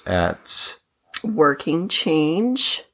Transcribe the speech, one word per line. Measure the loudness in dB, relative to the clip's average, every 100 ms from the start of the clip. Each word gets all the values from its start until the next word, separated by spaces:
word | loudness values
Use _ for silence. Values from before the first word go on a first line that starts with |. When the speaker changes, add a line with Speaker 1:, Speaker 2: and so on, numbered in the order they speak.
| -2
Speaker 1:
at | 0 0 -2 -6 -6 -6 -12 _ _ _ -6
Speaker 2:
Working | -4 2 2 2 -2 -2 0
Change | 0 2 2 2 2 0 0 0 -2 -8